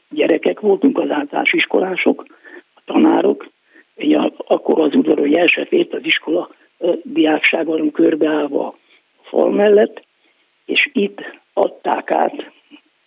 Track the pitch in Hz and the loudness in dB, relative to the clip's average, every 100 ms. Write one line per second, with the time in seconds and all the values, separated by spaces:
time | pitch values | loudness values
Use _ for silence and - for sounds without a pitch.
0 | _ 151 - 160 - 180 214 190 - - | _ -2 0 0 -2 -2 0 2 2 0
1 | - 151 143 - - 170 - - 185 - | -2 -4 -4 -4 -2 -2 0 0 -2 -2
2 | - - - _ - - - _ - - | -2 -4 -8 _ -20 -20 -20 _ -4 2
3 | 156 - - - - _ _ _ _ - | 4 4 2 -2 -6 _ _ _ _ -6
4 | - 151 - - - 175 - 156 151 - | 0 0 0 -4 -2 -2 0 0 2 2
5 | 151 151 147 160 175 - 143 170 175 - | 2 2 2 2 2 0 0 0 0 -4
6 | 160 - - 175 - - _ - 175 165 | -4 -4 -2 -4 -4 -14 _ -6 -4 -4
7 | - 147 156 156 - 165 156 160 156 - | -4 0 0 0 0 -2 -2 -2 -2 2
8 | 165 160 156 156 147 139 - - _ _ | 2 2 0 0 -2 -4 -6 -12 _ _
9 | _ _ - - 175 196 208 202 226 - | _ _ -6 0 0 2 4 4 4 -2
10 | - _ _ _ _ _ - - - - | -20 _ _ _ _ _ -6 -2 -2 -2
11 | 202 - - - _ - - - - - | -4 -4 -18 -20 _ -2 -2 -2 -4 -4
12 | - - 160 - - _ _ - _ _ | -2 -2 -2 -4 -14 _ _ -20 _ _